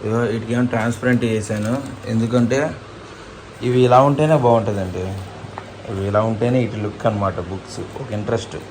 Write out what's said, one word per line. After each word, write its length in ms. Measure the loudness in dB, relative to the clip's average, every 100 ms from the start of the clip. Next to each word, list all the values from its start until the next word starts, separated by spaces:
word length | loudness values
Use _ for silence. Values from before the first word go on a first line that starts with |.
ఇదిగో, 160 | 0 0
వీటికేమో 460 | 0 -2 -2 0 2
ట్రాన్స్పరెంట్ 580 | 0 -2 0 2 2
చేశాను, 540 | 2 0 -2 -4 -2 -2 -4 -10 -2
ఎందుకంటే 640 | 0 2 2 2 2 0 -4 -14 -18 -18 -18 -18 -18 -18 -6
ఇవి 200 | 0 4
ఇలా 200 | 8 8
ఉంటేనే 360 | 6 4 4 4
బాగుంటుందండి. 760 | 6 4 2 -2 -4 -4 -6 -6 -10 -14 -14 -14 -14 -16 -8
ఇవి 160 | -4 0
ఇలా 140 | 2
ఉంటేనే 400 | 2 2 2 2
ఇటు 140 | 0 -2
లుక్ 300 | -6 -2 -2
అనమాట. 340 | 0 -2 -2
బుక్స్ 400 | -8 -10 -10 -12 -12 -10
ఒక 100 | -8
ఇంట్రెస్ట్. 460 | -6 -2 -4 -4 -12 -12